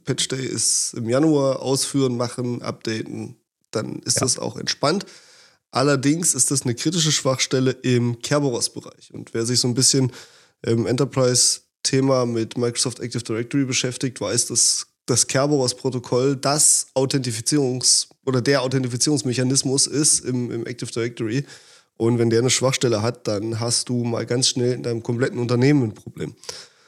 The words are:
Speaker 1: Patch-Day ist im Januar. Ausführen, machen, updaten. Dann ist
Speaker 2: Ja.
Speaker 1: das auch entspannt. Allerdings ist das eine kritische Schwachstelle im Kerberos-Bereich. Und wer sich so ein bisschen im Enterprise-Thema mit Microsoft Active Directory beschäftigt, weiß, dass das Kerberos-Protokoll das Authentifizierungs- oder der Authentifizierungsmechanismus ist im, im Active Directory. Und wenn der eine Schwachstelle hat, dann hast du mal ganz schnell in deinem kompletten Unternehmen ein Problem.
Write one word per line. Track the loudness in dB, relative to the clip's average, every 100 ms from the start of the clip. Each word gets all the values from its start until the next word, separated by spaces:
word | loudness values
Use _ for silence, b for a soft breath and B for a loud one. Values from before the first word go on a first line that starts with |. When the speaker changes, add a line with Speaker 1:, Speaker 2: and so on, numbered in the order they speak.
Speaker 1:
Patch-Day | -4 -2 -4 -4
ist | -4 -2 0 0 -2
im | -4 0
Januar. | 2 4 4 2 0
Ausführen, | 0 0 0 0 0 0
machen, | -4 -4 -6 -4
updaten. | -8 -8 -6 -6 -6 -10 -12 -14 _ _ _
Dann | -6 -6 -6
ist | -4 -2
Speaker 2:
Ja. |
Speaker 1:
das | 0 -2
auch | -6 -6
entspannt. | -8 -2 0 0 B B B B B B _
Allerdings | 0 2 2 2 2 0
ist | 0 0
das | 0
eine | -2
kritische | -2 -2 0 2
Schwachstelle | 2 0 0 0 2 0
im | 0 2 2 2 -2
Kerberos-Bereich. | 0 0 0 -2 -4 -6 -16 -18 -18
Und | -16 -6
wer | -4 0
sich | 0
so | 2
ein |
bisschen | 2 4 4 2 B B B B _
im | 0 2 2
Enterprise-Thema | 0 0 2 2 4 2 0 _ _ 0 2 4 2 2
mit | -2 -4 -2
Microsoft | -2 -2 -4 -4
Active | -8 -6
Directory | -4 -4 -2 0 0
beschäftigt, | 0 -2 -4 -6 -4
weiß, | -2 0 0
dass | 0 0 0 -6 _ 0
das | 0 2
Kerberos-Protokoll | 2 2 2 0 -2 -4 -4 0 2 2 2
das | 0 4 4 2 0
Authentifizierungs- | 0 0 0 -2 -4 0 0 2 0 2 2 0 _
oder | -2 2
der | 4 2
Authentifizierungsmechanismus | 2 0 -2 0 0 0 0 0 0 0 0 0 0
ist | 0 2 0
im, | -2 -4 -4
im | -6 -8
Active | -8 -8
Directory. | -4 -4 -4 -4 -2 -4 B B B B -2
Und | 2 4
wenn | 4
der | 4
eine | 2
Schwachstelle | 2 0 0 0 0
hat, | -2 -4 -4
dann | -4 -4 -4
hast | -2 -2 -2
du | -2
mal | -2 -2 -2
ganz | 0 0
schnell | 0 0
in | 0
deinem | -4 -4
kompletten | -4 -2 -2 -2
Unternehmen | 0 4 4 4
ein | 2
Problem. | -4 -14 -10 -10 -10 B B B B